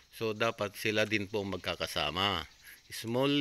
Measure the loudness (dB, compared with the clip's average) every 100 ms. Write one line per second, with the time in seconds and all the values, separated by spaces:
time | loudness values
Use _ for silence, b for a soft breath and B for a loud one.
0 | B -6 -4 0 -2 0 -6 -2 0 2
1 | 2 2 0 -2 -2 -2 -2 -2 -2 0
2 | 0 2 2 2 -4 -14 B B -14 -10
3 | -2 0 2 4